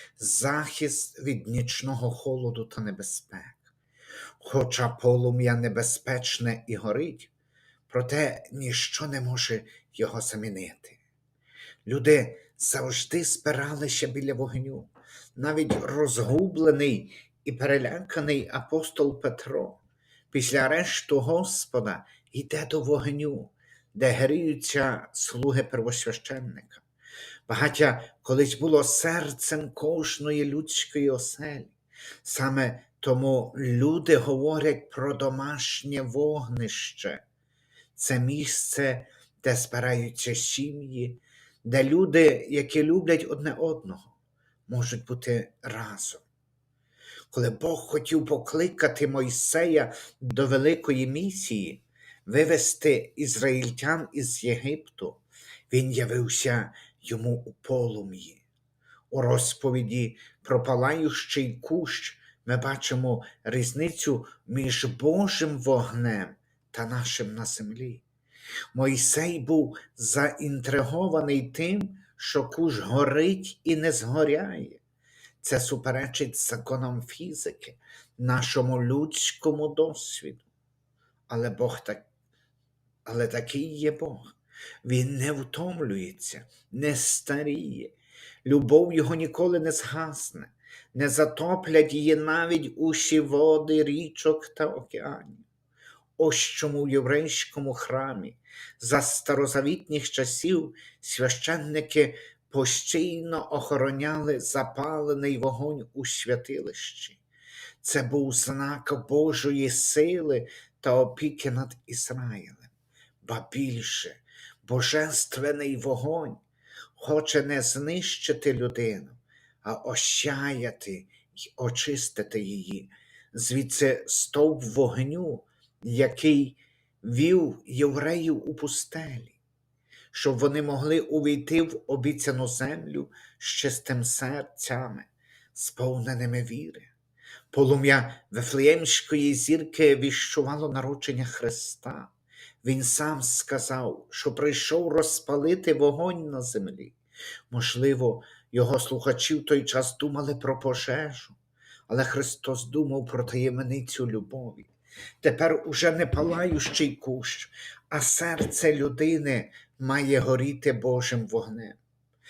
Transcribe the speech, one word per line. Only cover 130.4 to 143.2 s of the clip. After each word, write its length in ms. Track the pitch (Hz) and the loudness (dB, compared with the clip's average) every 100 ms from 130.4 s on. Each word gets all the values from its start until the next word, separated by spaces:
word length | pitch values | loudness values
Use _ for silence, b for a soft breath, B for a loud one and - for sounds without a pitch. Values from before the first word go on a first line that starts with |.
| 143 143 | 2 2
могли 380 | 147 139 151 160 | -2 -2 2 2
увійти 640 | - 151 143 143 - 165 | 2 2 2 0 2 2
в 200 | 165 - - | 2 -2 -4
обіцяну 600 | 139 135 143 - 127 123 | -2 -2 -2 -2 -2 -2
землю 640 | 123 131 - 156 143 143 B B B | -4 -4 -6 -8 -8 -8 B B B
з 60 | - | -6
чистим 580 | - 139 123 - 123 | -2 -2 -2 -4 -2
серцями, 1000 | 120 - 131 143 - - - 127 123 104 - _ b b b | -2 -2 -2 -4 -8 -10 -6 -4 -4 -10 -16 _ b b b
сповненими 920 | - - - 127 127 117 123 123 123 | -10 -10 -4 -2 -2 -4 -2 -2 -2
віри. 380 | 117 117 147 - - _ _ B B B B | -4 -6 -10 -14 -20 _ _ B B B B
Полум'я 680 | - 135 139 139 139 120 - _ | 4 6 6 6 6 4 -8 _
Вифлеємської 1000 | 113 120 139 139 165 156 - - 151 143 | -6 -2 4 6 6 4 0 2 2 2
зірки 640 | 127 131 156 156 - 151 135 | 2 2 2 0 6 6 8
віщувало 760 | 139 127 - - 135 147 151 | 4 0 0 0 0 -2 -4
народження 560 | 143 131 143 - 127 123 | -4 -4 -4 -4 -4 -4
Христа. 800 | - 117 117 - - - - - _ B B B B 123 | -4 -4 -4 -8 -10 -12 -14 -16 _ B B B B -2
Він 180 | 131 | 0
сам 380 | 127 - 151 147 | 2 2 0 -2